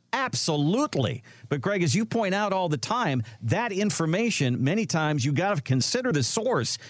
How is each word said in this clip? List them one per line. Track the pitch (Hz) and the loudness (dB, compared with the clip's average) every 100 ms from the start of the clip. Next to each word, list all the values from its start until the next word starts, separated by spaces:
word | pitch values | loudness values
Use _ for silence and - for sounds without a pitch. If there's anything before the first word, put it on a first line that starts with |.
| _ | _
absolutely. | 247 262 - - 147 147 226 294 156 113 107 - - - | -2 -2 -2 0 2 2 2 0 0 -2 -4 -10 -14 -6
But | 143 | -2
Greg, | 180 202 | 0 0
as | 165 170 | 0 0
you | 226 | 0
point | 233 202 | 0 0
out | 190 208 | 0 0
all | 190 175 | 0 -2
the | 147 | -2
time, | - 233 202 131 110 - | -2 0 0 0 -4 -6
that | 117 180 240 | -2 0 0
information, | 190 208 - 160 180 233 - 131 123 | 0 0 0 0 0 0 0 0 0
many | 131 208 202 | 0 0 0
times | 165 151 151 | 0 0 0
you | 127 | 0
gotta | 143 190 185 | 0 0 -2
consider | - 135 - 247 254 | 0 0 0 0 0
the | 151 | 0
source, | 117 233 226 190 113 - | 0 2 4 4 0 -4